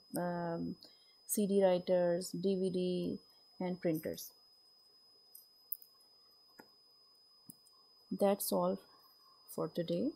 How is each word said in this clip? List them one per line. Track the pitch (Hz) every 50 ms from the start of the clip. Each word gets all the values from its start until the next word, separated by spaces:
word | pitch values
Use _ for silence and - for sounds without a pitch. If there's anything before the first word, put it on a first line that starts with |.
| _ _ - 170
um, | 175 175 175 175 170 170 170 170 170 170 180 - - - - _ _ _ _ _ _ -
C | - 214 208 190
D | 202 202 196
writers, | 185 180 180 180 - 180 180 175 175 175 175 185 -
D | - 175 180 196 196
V | 185 190 185
D, | 180 180 180 180 180 180 175 175 - - - _ _ _ _ _ _ -
and | 185 180 180 180
printers. | - 175 156 156 - 95 82 - - - - _ _ _ _ _ _ _ _ _ _ _ _ _ _ _ _ _ _ _ - - - _ _ _ _ _ - - - - _ _ _ _ _ _ _ _ _ _ _ _ _ - - _ _ _ _ _ _ _ _ _ _ _ _ _ _ _ _ - - _ _ - _ _ _ _ _ _ - _
That's | 196 - 208 196 202 202 - -
all | 202 185 175 185 196 190 - - - _ _ _ _ _ _ _ _ _ _ - -
for | - 160 160
today. | - 175 170 170 170 180 220 302 -